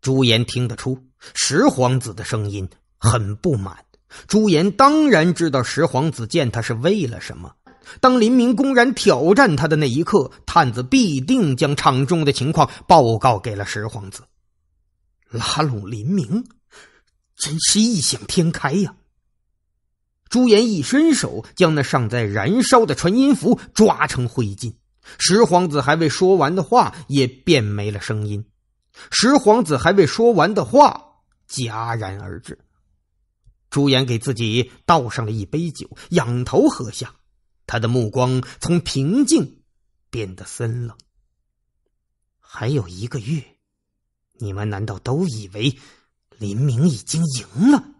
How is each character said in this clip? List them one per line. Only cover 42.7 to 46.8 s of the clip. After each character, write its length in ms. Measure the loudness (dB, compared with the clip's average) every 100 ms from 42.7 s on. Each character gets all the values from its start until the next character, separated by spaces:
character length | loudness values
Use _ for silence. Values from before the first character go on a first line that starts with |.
| -4 -6
一 180 | -12 -10
个 140 | -10
月， 240 | -6 -8 -8 _ _ _ _ _ _ _ _ _
你 140 | -10
们 180 | -8 -8
难 160 | -6 -8
道 120 | -10
都 280 | -6 -4 -4
以 220 | -6 -12
为 260 | -4 -4 -4 -16 _ _ _ _ _
林 180 | -8 -4
明 320 | -2 2